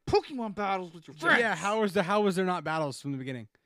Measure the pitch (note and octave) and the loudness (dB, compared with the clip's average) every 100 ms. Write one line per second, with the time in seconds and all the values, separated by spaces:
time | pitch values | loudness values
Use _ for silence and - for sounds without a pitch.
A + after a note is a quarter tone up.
0 | - G4+ - C4+ A3 G#3 G3+ F#3+ F3+ E3 | 0 0 0 -6 -6 -4 -2 -2 -4 -12
1 | D3+ D3+ E4+ C4+ A3+ F3 F#3+ A3 G#3 F#3 | -20 -2 2 4 4 0 0 2 2 2
2 | F3 G#3 G#3 F3+ F#3 F3+ D#3 D#3+ D3 B2 | 2 2 2 2 0 0 -2 -2 -2 -4
3 | C#3+ C3+ C3 B2+ A2 _ | -6 -6 -6 -10 -12 _